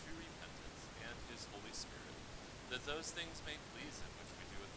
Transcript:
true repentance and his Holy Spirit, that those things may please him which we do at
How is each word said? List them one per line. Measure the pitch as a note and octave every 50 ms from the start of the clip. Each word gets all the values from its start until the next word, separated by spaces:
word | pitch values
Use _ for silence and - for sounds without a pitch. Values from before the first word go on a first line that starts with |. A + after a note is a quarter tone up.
| -
true | - D#2+
repentance | D#2+ - - - - F2+ - - - - - - - - - - -
and | A2+ A#2 A#2 A#2 -
his | - A#2+ A#2 - -
Holy | G#2+ G2+ G#2 G#2+ -
Spirit, | - - - - - - - - - - - - - - - - - - -
that | B2+ B2+ B2+
those | C#3+ D3 D#3+ D#3+ -
things | - F3 E3 E3 D#3 -
may | - D#3 D3+ D3+ - - -
please | A#2 C#3 D3+ B2+ -
him | - - -
which | - - - - -
we | G#2 G2+ -
do | G2
at | G2+ G2 -